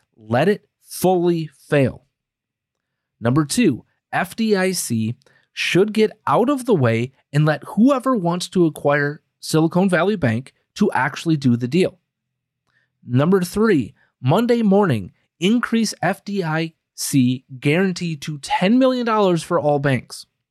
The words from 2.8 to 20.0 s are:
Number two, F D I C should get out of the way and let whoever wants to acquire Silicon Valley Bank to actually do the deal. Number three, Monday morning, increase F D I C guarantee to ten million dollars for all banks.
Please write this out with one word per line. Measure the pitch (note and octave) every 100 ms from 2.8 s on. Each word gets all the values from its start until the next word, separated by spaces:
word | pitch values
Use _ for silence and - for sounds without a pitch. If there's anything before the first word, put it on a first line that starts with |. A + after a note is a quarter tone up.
| _ _ _ -
Number | A2+ C#3+
two, | D3 B3 G#3 A2+ - _ -
F | D#3 F#3
D | - A3 F#3+
I | F#3
C | F3+ - A2+ A2 - _ _ _
should | - - E3+ G#3+
get | G#3+ G#3+ - -
out | D3+ B3
of | C#4 B3
the |
way | F3 B2 A2+ B2+ _ _
and | D3 D#3
let | D3
whoever | - - C4 C4 B3+ A#3+
wants | E3+ F3+ -
to | F#3 D#3+
acquire | - C#3+ D3 C#3+ D3+ _ _
Silicon | - D#3+ E3 F3+ G3
Valley | E3 F#3 G#3
Bank | A2+ A2+ - _ _
to | - G#3
actually | A#2 B2+ - E3 D3+
do | C3+ A#2+
the | B2
deal. | E3+ E3 - _ _ _ _ _ _ _ _ _ _ A#2+
Number | B2 D#3 G3
three, | F3+ G3+ A3+ D#3 G#2 - _ _
Monday | B2+ F#3 A#3+ A#3+
morning, | G#3+ G3 G3 A2 F2+ _ _ -
increase | F#3 A#3+ - A3+ G#3+ -
F | - G3
D | - G3+
I | D#3+ D#3 E3 _ _
C | - - C#3 B2 B2+ - B2+
guarantee | C#3+ D#3+ G3 F3+ F3 D3+
to | - D3
ten | - G#5+ F#3 B3+
million | C4 B3+ A#3
dollars | G#3+ F#3+ E3+
for | - E3+
all | D3 C#3+
banks. | C#3+ B2